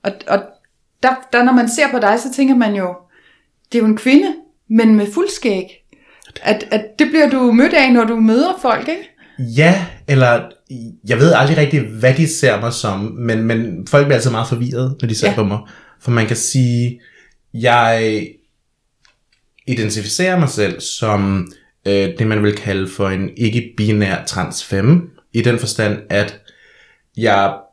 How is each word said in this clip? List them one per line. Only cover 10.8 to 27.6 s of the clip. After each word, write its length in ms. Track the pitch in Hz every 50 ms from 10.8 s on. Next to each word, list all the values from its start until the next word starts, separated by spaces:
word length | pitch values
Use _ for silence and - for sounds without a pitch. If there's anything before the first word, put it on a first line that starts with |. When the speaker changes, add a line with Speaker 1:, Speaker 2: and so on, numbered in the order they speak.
| 113 113 - _ -
Speaker 2:
jeg 100 | 101 120 113
ved 140 | 143 170 170
aldrig 240 | 117 139 139 160
rigtig, 220 | 156 151 135 156 143
hvad 320 | 117 - - 110 113 131 131
de 140 | 151 165
ser 320 | 156 - - - 127 107 101
mig 120 | 110 120 120
som, 260 | - - 107 98 98
men, 440 | 104 113 - 123 120 117 113 110 113
men 440 | 113 117 113 117 - 175 160 -
folk 180 | - - 143 143
bliver 100 | 143 139
altid 160 | 117 113 127
meget 160 | 117 113 113
forvirret, 480 | - 123 117 123 127 131 120 131 131 139 -
når 60 | -
de 80 | 113 107
ser 140 | - - 101
Speaker 1:
Ja. 60 | 98
Speaker 2:
på 80 | 110 107
mig. 160 | 95 90 120 - - - - - _ _ _
For 100 | - -
man 140 | 120 117 110
kan 80 | 107 127
sige, 640 | - - - - 131 127 120 120 120 120 120 123 - _ - _ _ _ _ _ _ _ _ -
jeg 760 | 113 117 120 117 120 117 113 113 113 113 110 107 107 87 - - _ _ _ _ _ _ _ _ _ _ _ _ _ _ _ _ _ _ _ _ _ _ _ _ _ _
identificerer 720 | - 120 113 107 107 104 110 98 101 - - 180 185 185 175
mig 100 | 165 -
selv 300 | - 107 104 92 85 -
som, 680 | - - - - 117 110 104 101 98 98 98 95 87 - - _ _ _ _ _ _
øh, 60 | 98 101 98 98 92 87 -
det, 80 | 110
man 160 | 110 110 107 104
vil 120 | 104 104
kalde 320 | - - 104 98 95 95
for 220 | 90 - - 98 95
en 200 | 95 95 98 - -
ikke-binær 880 | - 117 110 113 117 - - - - 107 107 107 107 104 95 95 82 -
transfemme, 720 | - - 92 90 - - - - - 98 98 101 123 165 175 170 - _ _ _ _ -
i 80 | 113
den 180 | 113 120 120 110
forstand, 380 | - 107 - - 110 107 104 104 - -
at 300 | - 101 104 104 - - _ _ _ _ _ _ _ _ _ _ _ _ _ _ _
jeg 360 | - 113 110 101 98 98 98 95 -